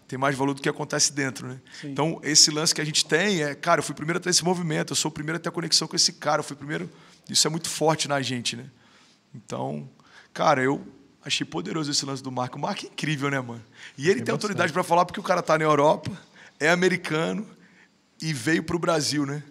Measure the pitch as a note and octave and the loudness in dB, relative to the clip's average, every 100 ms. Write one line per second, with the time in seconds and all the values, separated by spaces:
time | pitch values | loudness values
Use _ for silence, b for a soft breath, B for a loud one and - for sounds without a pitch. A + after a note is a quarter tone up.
0 | - B2+ C#3 C3 C#3 C#3 D3+ C#3+ D3+ D3+ | -10 -2 0 2 0 -2 -4 -4 -4 0
1 | - C#3+ C3+ - B2+ C3 - B D3 C3+ | 0 0 -4 -4 -12 -14 -16 B -6 0
2 | D#3+ - C#3 D#3 - D3+ D#3+ - D#3 D3 | 0 0 2 6 6 4 0 0 0 0
3 | - D#3 G3+ F3+ D3 C#3 E3+ D#3+ - - | 4 4 4 2 0 -2 2 4 2 -4
4 | D3+ F3 F3+ E3+ E3 F3+ E3 D#3 E3 C#3 | -4 -2 2 2 2 0 0 -2 -2 -2
5 | D#3+ D#3 D3+ E3 E3 E3+ E3 - D#3 E3+ | -2 -4 -6 -4 -6 -4 0 0 2 0
6 | - - D3 D3+ D3 C#3 C#3+ D#3 F3+ b | 0 0 0 0 0 -10 -8 -8 -8 b
7 | b b b C#3 D#3 E3 - - D#3 D#3 | b b b 0 2 0 -4 0 2 2
8 | C#3+ C#3+ B2+ B2+ A2 A#2+ C3+ - b b | 0 -2 -2 -4 -4 -8 -12 -20 b b
9 | b b _ A#2+ - B2 C3 D3 C#3 _ | b b _ -20 -10 -8 -6 -8 -10 _
10 | b b b - F3 C3+ C3 C3+ - - | b b b 2 4 6 4 0 -6 -20
11 | _ _ C#3+ - C#3 E3 F3 E3 D3 C#3+ | _ _ -4 -4 -4 -6 -6 -4 -2 -2
12 | C#3 C3+ C3 B2+ B2 D3 F3 G3 G4 - | -2 -6 -6 -4 -4 -4 -6 -6 -10 -6
13 | D3+ D3 C#3+ C#3 A#2+ A#2 A2 B B B | -4 0 0 -2 -4 -10 -16 B B B
14 | D3+ A#3 A3+ A3+ G#3 F#3 F3 E3 F3 E3+ | 0 2 0 -2 -2 0 0 0 2 2
15 | F3+ - F3+ F3+ E3 D#3 D#3 D3 D3+ G3 | 2 -2 0 0 2 2 4 6 6 4
16 | - - - b b b D3+ F3 F#3 F3+ | -2 -12 -16 b b b 2 4 4 2
17 | F3+ D#3 F3 F#3 A3 - b b b _ | -2 -2 -2 -4 -6 -14 b b b _
18 | _ - D#3+ C#3 A2+ F3 E3 E3+ F3+ D#3+ | _ -8 -6 -2 0 0 0 -2 2 2
19 | B2 D3 C#3 D3 - | 2 -2 -2 -6 -6